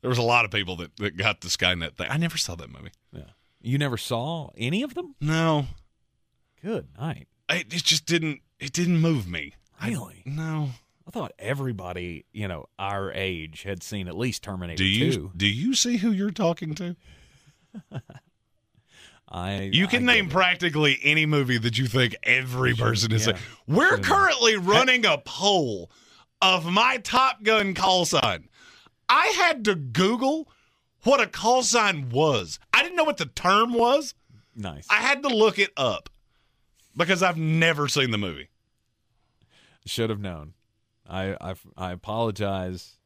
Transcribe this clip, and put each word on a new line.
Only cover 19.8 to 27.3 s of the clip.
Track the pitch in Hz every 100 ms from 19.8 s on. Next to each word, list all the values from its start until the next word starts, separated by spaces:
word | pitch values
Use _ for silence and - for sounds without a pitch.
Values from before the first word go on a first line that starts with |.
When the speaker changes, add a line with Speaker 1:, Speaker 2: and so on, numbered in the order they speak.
| 190
Speaker 1:
can | 240 247
Speaker 2:
I |
Speaker 1:
name | 233 185
Speaker 2:
get |
it. |
Speaker 1:
practically | 160 180 175 175 151 147 135
any | 143 151 156
movie | 147 127 120
that | 117 113
you | 131
think | 131 123 -
every | - 123 131 127 127
Speaker 2:
Sure, | 117 117
Speaker 1:
person | 110 110
has | 110 110
Speaker 2:
yeah. |
Speaker 1:
seen. | 98 - - -
We're | 165 349 440
Speaker 2:
Sure. |
Speaker 1:
currently | - 392 381 277 233
Speaker 2:
Ha- | 214 175
Speaker 1:
running | 214 262 247 214
a | 147
poll | - - 196 190 135 98 87 _ _ - _ _
of | 190 185 165
my | 185 247 262
Top | - 262 262